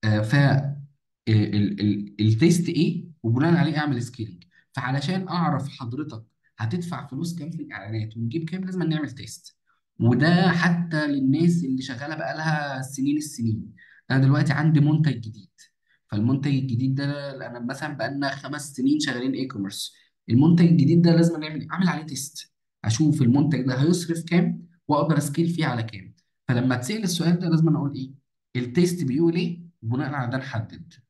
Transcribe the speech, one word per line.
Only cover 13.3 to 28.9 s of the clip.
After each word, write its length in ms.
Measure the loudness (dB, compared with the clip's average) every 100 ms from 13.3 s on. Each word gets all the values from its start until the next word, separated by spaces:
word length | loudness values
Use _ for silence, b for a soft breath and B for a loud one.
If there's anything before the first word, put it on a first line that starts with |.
| -6 -4 -4 -6 -18 b b _
انا 80 | 2
دلوقتي 340 | 4 4 2
عندي 280 | 2 4 6
منتج 320 | 6 4 2
جديد، 380 | 0 -8 -16 -20 _ -20 _ _ _ _
فالمنتج 480 | -2 0 0 0
الجديد 400 | 0 0 -2 0
ده 360 | -2 -4 -6 -10 -12 -12
انا 140 | -8
مثلا 340 | -8 -6 -8
بقالنا 360 | -6 -6 -2 -4
خمس 420 | -6 -10 -10 -10
سنين 260 | -2 2 2
شغالين 320 | 0 -4 -4
اي 140 | -4 -6
كوميرس، 480 | -6 -8 -8 -12 b b _ 2
المنتج 340 | 6 6 8
الجديد 380 | 6 6 6 6
ده 140 | 6 6
لازم 240 | 4 2
نعمل، 300 | -6 -8 -8
اعمل 180 | -2 0
عليه 140 | -2
test، 500 | -8 -10 -12 -14 -20 _ _ _
اشوف 380 | -4 2 2 4
المنتج 400 | 4 4 2 0
ده 120 | 0
هيصرف 500 | 0 2 2 -2 -6
كام 420 | 0 2 2 -2 B B -2
واقدر 300 | 0 2 0
اسكيل 300 | 0 0 0
فيه 180 | 0 -2
على 160 | -2
كام. 320 | -6 -10 -18 -20 _ _ -2
فلما 260 | 0 2
اتسال 280 | 0 -4 -4
السؤال 360 | -4 0 2 2
ده 100 | 2
لازم 280 | 2 4 2
اقول 180 | -2
ايه؟ 160 | -6 -12 -14 _ _ _ -6
التيست 480 | -2 2 2